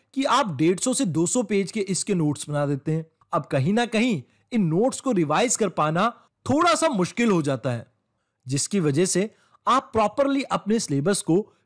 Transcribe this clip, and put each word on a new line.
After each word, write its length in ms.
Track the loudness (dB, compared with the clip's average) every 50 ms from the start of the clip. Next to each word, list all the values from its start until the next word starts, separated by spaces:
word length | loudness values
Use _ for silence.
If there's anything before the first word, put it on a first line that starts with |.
| _ _ -4
कि 100 | -4 0
आप 320 | 2 2 2 2 0 0
डेढ़ 240 | 0 2 2 2 2
सौ 140 | 0 -2 0
से 120 | 0 0
दो 200 | 0 0 0 0
सौ 180 | 2 0 0 0
पेज 280 | 0 0 -2 -2 -2
के 80 | -4 -6
इसके 340 | -4 -4 -4 -4 -2 -2 -2
नोट्स 360 | 0 0 0 -2 -4 -6 -6
बना 160 | -4 -2 -2
देते 260 | -2 -2 -2 -2 -4
हैं। 140 | -4 -4 -6 -8 _ _ _ _ -4
अब 120 | -4 -2
कहीं 280 | -2 -2 0 0 2 2
ना 120 | 0 0
कहीं 380 | 0 0 0 0 0 0 -2 -6 -10 _ _ _ _
इन 140 | -2 0 0
नोट्स 360 | 2 2 2 2 0 0 -2
को 100 | -4 -2
रिवाइज 440 | 0 0 0 0 0 0 0 0 0
कर 140 | -2 -2 -2
पाना 580 | 0 -2 -2 0 0 0 0 -2 -2 -6 _ _ _ _ -4
थोड़ा 300 | 0 0 2 4 4 4
सा 140 | 2 2 0
मुश्किल 420 | 2 0 -2 -2 0 0 2 2
हो 100 | 2 2
जाता 300 | 0 -2 -4 -2 -4 -4
है, 160 | -6 -6 -8 -14 _ _ _ _ _ _ _ _ _ _ _
जिसकी 320 | -6 -4 -4 -4 -2 -2 0
वजह 260 | 0 2 2 2 0
से 300 | 2 0 0 -2 -2 -6 _ _ _ _ _ _
आप 220 | 2 2 2 0 0 0
प्रॉपरली 500 | 0 0 0 0 0 0 0 0 -2 -2
अपने 360 | -2 -4 -4 -2 -2 -2 -2
सिलेबस 420 | 0 -2 -2 0 0 0 0 0
को 320 | 0 2 0 0 0 -2 _ _ _